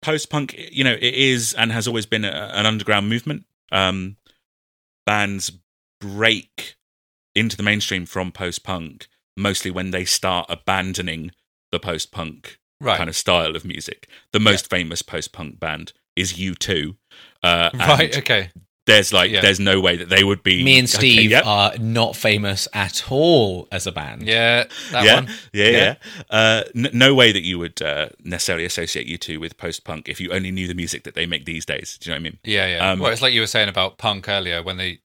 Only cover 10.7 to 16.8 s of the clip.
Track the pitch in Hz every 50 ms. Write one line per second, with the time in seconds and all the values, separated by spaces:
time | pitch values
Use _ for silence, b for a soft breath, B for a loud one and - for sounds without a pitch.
10.7 | 95 95 95 95 92 98 98 87 80 82 78 87 - _ _ _ _ _ _ _
11.7 | - 87 - 101 85 78 - - _ - 82 80 76 - _ - - _ _ _
12.7 | _ _ 143 123 101 80 85 82 82 - - - 92 87 82 80 80 80 - 90
13.7 | - - 76 - - _ - _ b b b b _ 104 107 107 101 95 - -
14.7 | - 90 87 82 85 82 - - - 85 76 - _ - 85 76 - - - 80
15.7 | 78 76 80 - - _ _ _ _ - 92 90 90 85 92 95 90 - - -
16.7 | 98 80